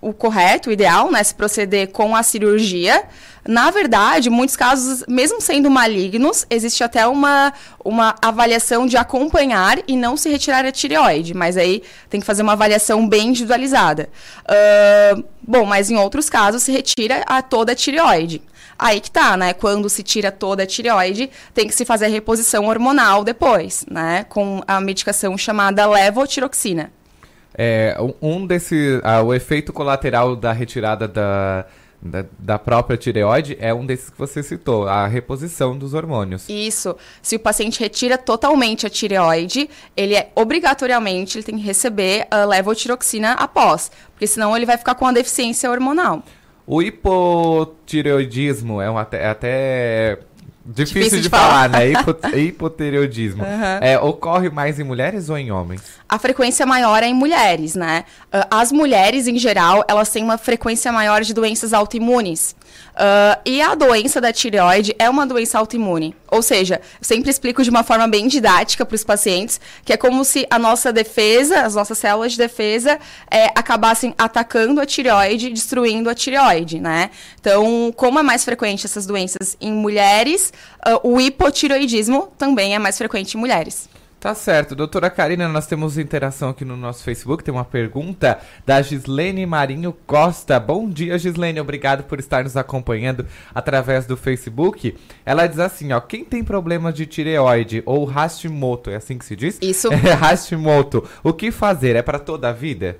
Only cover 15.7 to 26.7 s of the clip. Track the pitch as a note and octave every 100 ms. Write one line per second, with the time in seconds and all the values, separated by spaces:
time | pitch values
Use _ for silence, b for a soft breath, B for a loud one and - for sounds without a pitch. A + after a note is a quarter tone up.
15.7 | G3+ G3+ A3+ G3 A#3 D4+ B3 G3+ A3+ -
16.7 | C4 - - A3 C4 - C4 C4 B3 A3+
17.7 | B3+ - C#4 E4 F#3 E3 D#3 - B B
18.7 | B A#3+ G#3+ - - C#4+ F#3 F3+ F3+ G#3+
19.7 | G3+ G#3 G#3 G3 A3 G3+ G3 G3+ G3 F#3+
20.7 | F#3+ A#3 G#3+ F#3 G3+ C4+ B B - G#3+
21.7 | - A#3 A3+ G#3+ G#3+ G#3+ A3+ A#3+ A3 G#3
22.7 | A3+ A#3+ C#4 A3+ G3+ G#3 - D4+ G#3+ F3
23.7 | - - F3+ E3 F3 G#3+ - G3+ G3 -
24.7 | G3 G3 F#3+ - G3+ G3 F#3+ - G#3 G3
25.7 | G3 G#3 G#3 G3 G#3+ C4+ - B3 - -